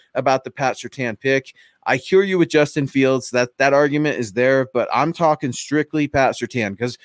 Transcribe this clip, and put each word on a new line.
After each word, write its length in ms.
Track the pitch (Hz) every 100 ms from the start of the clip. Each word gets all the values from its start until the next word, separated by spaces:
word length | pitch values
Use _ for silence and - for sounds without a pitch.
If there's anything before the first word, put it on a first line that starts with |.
| _
about 300 | 120 131 131
the 60 | 123
Pat 260 | - 131 -
Surtain 420 | 120 - 123 104
pick? 340 | 135 135 - - _ _ -
I 100 | 131
hear 260 | - 190
you 160 | 196 185
with 100 | 165
Justin 380 | 151 147 151 135
Fields. 420 | 135 131 131 -
That, 280 | 123 123 -
that 160 | 139
argument 440 | 139 147 147 151 104
is 140 | 110
there, 360 | 98 127 135 131
but 160 | 120 107
I'm 220 | 117 151
talking 400 | 165 165 151 139
strictly 560 | 120 - 151 147 156 143
Pat 260 | 139 127
Surtain, 440 | 117 123 127 104 98
'cause 180 | 123 -